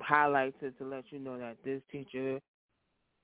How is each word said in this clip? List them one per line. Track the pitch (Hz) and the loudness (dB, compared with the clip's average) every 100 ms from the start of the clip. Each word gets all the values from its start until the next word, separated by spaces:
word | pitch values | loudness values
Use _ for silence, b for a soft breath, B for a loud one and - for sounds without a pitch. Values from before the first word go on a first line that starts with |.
highlights | - 151 147 143 131 135 | 2 6 6 6 2 -2
it | 139 131 | -10 -8
to | |
let | 135 135 127 | -10 -8 -10
you | 143 | -10
know | 135 127 | -8 -8
that | 120 113 | -8 -10
this | 135 135 - | -6 -8 -8
teacher | 143 135 131 131 135 _ _ _ _ _ _ _ _ | -12 -8 -4 -2 -4 _ _ _ _ _ _ _ _